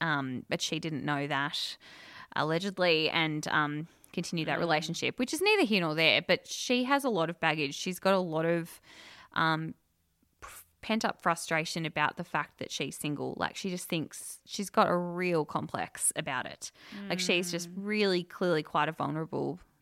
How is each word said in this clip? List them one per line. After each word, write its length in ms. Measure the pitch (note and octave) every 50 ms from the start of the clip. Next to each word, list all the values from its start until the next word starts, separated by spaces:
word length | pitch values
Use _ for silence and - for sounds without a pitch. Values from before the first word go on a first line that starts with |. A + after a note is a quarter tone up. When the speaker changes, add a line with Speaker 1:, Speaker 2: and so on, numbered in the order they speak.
Speaker 1:
um, 420 | E3 E3 D3+ C#3+ C3+ C3 B2+ B2 - -
but 120 | - E3
she 180 | - - - D#3
didn't 260 | E3 E3 D#3 C#3 -
know 220 | C#3+ D3 C#3 C#3+ C#3+
that, 500 | D3+ C3+ C#3 D3+ - - - - - - - - - - - - - - - - -
allegedly, 720 | - C#3+ D3+ D#3+ E3+ F#3 G3+ F#3 - F3+ F3+ E3 D#3 D#3 D3
and, 380 | - E3 D#3+ D#3 D3+ D3+ D3+ -
um, 380 | - D#3 D3+ D3 D3 D3+ D#3 - - _ - _
continued 360 | - - E3+ - - E3+ D#3 D#3+
that 100 | D3 C3+
Speaker 2:
Mm. 40 |
Speaker 1:
relationship, 580 | E3+ E3+ D#3+ D3+ E3 - E3+ - - - - -
which 140 | B3+ B3+ -
is 80 | D4+
neither 220 | F4+ G#4 G#4+ G4+ F4
here 180 | G#3+ A3 G3
nor 120 | F3 D#3+ D#3
there. 260 | D#3 D#3+ D#3+ A2+ B2
But 260 | E3 - F#3 - - -
she 360 | - - - - B3+ B3 B3
has 180 | B3 C#4+ C#4 C4+
a 60 | C4+
lot 200 | A3+ F3 E3 D#3+
of 100 | F3 -
baggage. 360 | - D#3+ D3+ D#3+ D3+ C#3 -
She's 240 | - - F#3 F#3 -
got 140 | - F#3+ G3
a 40 | F#3+
lot 260 | F#3 F3 D#3 D#3 D#3+
of, 360 | E3 E3+ E3+ E3+ E3+ - - _ - - - - - - - - - -
um, 420 | - D#3+ D#3+ D#3+ D#3+ D#3+ D#3+ - - _ _ _ _ _ _ _ _ _ _ _ _
p-, 60 | - - - - - _ _ _
pent-up 400 | - - A3 A3 A3+ A3 - -
frustration 640 | - F#3 E3+ - - - E3 D#3+ D#3+ E3 - F3 E3
about 320 | D#3 D3+ - D3+ - - -
the 60 | F3
fact 340 | - - D#3+ D3+ - _ _
that 140 | - -
she's 260 | - - D3+ C#3 D#3+ -
single. 380 | - D3+ D3 C#3+ C3 C3 C3 -
Like, 180 | F2 D#2+ -
she 140 | - - G3
just 180 | F3+ F3+ - -
thinks 520 | - E3 D3 - - - - - - - _
she's 240 | - - - G3+ F#3
got 200 | - - G#3 F3+
a 60 | F3 F3
real 480 | F3 F3 F3 F3 F3+ F3+ F3 D#3+ D3+
complex 680 | - - D#3+ - E3 - - E2+ - - - - - -
about 300 | - D#3 D#3 C3+ B2+ - -
it. 240 | - - - - - - - - - G3+ G3+ G3
Like, 120 | F3+ F3+
she's 320 | F#3 - F#3 F3 F3+ F3
just 180 | F3 E3+ F3 E3+
Speaker 2:
Mm. 60 | F3 F#3+
Speaker 1:
really 460 | G3 G3+ G#3 G#3+ G#3 G3 F#3 F3+ F3
clearly 400 | - - - G3 F3+ E3+ D#3 D3+
quite 260 | - - E3 D3+ D3
a 40 | D#3+
vulnerable 640 | - C#3+ C#3 D3 D#3 D#3+ D#3+ - C#3 C#3 C#3 C#3 F3+ - _ _ _